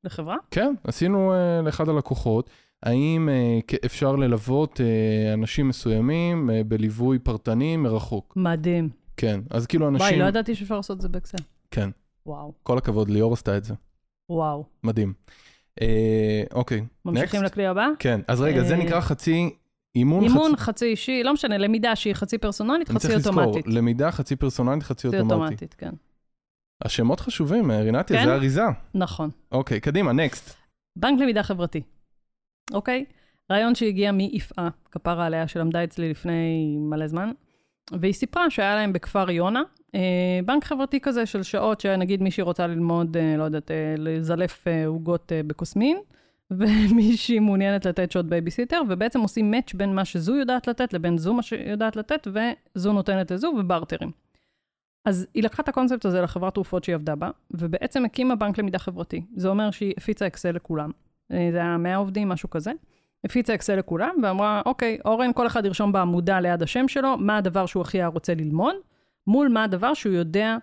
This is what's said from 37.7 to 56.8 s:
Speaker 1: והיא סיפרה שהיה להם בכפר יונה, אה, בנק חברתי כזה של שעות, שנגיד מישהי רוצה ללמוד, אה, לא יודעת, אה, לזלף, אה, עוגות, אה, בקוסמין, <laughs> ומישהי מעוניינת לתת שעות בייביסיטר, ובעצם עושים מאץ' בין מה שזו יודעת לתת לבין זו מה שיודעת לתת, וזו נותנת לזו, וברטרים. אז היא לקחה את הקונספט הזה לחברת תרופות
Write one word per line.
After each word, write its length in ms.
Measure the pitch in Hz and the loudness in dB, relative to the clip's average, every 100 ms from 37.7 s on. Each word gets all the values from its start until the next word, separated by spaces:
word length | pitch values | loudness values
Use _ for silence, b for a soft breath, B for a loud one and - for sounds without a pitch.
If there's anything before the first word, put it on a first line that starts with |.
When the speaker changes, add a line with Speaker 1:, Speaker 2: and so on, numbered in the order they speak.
| _ - | _ -12
Speaker 1:
והיא 220 | 180 185 | -2 -2
סיפרה 360 | 196 247 339 339 | 0 -2 0 0
שהיה 260 | - 196 208 | 2 0 0
להם 180 | 208 | 0
בכפר 360 | 175 - 202 185 | -2 -2 -2 0
יונה, 300 | 170 180 240 320 _ _ 196 | 0 0 0 -4 _ _ -2
אה, 40 | 185 180 180 226 180 | 0 2 0 0 2
בנק 180 | 294 | 0
חברתי 360 | - 277 269 277 | 0 -4 -2 -2
כזה 260 | 277 240 226 | -2 -2 -2
של 180 | 202 | -4
שעות, 360 | 185 202 214 214 | -4 -2 0 0
שנגיד 400 | 196 190 185 196 | 0 0 0 0
מישהי 200 | 190 175 | 0 0
רוצה 240 | 175 175 175 | -2 0 -2
ללמוד, 500 | 170 170 170 170 165 | 0 0 0 0 0
אה, 180 | 160 156 | 2 2
לא 60 | |
יודעת, 280 | 156 151 - | 0 -4 -4
אה, 40 | 160 156 156 | -4 -2 -4
לזלף, 720 | 156 160 160 170 180 - - | -2 -2 -2 0 -2 -2 -2
אה, 180 | 165 156 | 0 0
עוגות, 460 | 165 165 170 - | -2 -2 -4 -2
אה, 100 | 160 | -4
בקוסמין, 540 | 151 151 165 196 254 359 415 b b | -4 -6 -4 2 2 2 -4 b b
<laughs> 240 | b _ | b _
ומישהי 880 | 185 214 214 208 233 214 233 - 226 | 0 2 4 6 6 6 4 2 2
מעוניינת 460 | 214 196 196 202 190 | 4 4 2 2 0
לתת 260 | 175 180 | 0 0
שעות 140 | 185 170 | -2 0
בייביסיטר, 560 | 175 170 - 240 339 254 | -2 -2 -4 -2 0 0
ובעצם 300 | 180 220 247 | 0 0 0
עושים 300 | 214 - 208 | -2 0 0
מאץ' 220 | 226 - | 0 -2
בין 220 | 185 202 190 | -4 -2 0
מה 100 | 190 | -2
שזו 300 | 175 165 277 | -2 0 0
יודעת 320 | 254 254 247 | 0 -2 -2
לתת 260 | 233 247 | -2 -2
לבין 240 | 180 175 170 | -2 0 0
זו 160 | 160 | 0
מה 80 | 240 | -2
שיודעת 520 | 226 220 - 208 220 220 | -2 -8 -6 -2 -2 -4
לתת, 320 | 214 302 208 202 233 - _ 190 | -4 -4 -4 -4 -4 -4 _ -4
וזו 180 | 190 | 0
נותנת 380 | 202 190 190 185 | 2 2 -2 -2
לזו, 220 | 185 311 269 | -2 -2 -2
וברטרים. 520 | 180 175 160 160 160 - _ _ _ _ _ _ _ _ - | 0 -2 -2 -6 -8 -12 _ _ _ _ _ _ _ _ -2
אז 220 | 180 190 | -2 -2
היא 100 | - | -2
לקחה 200 | 220 - | -2 -2
את 60 | 302 | -2
הקונספט 360 | 262 254 247 196 | 0 0 0 0
הזה 160 | 180 | 0
לחברת 320 | 180 180 185 | 0 -2 -4
תרופות 300 | 202 185 180 | -4 -4 -4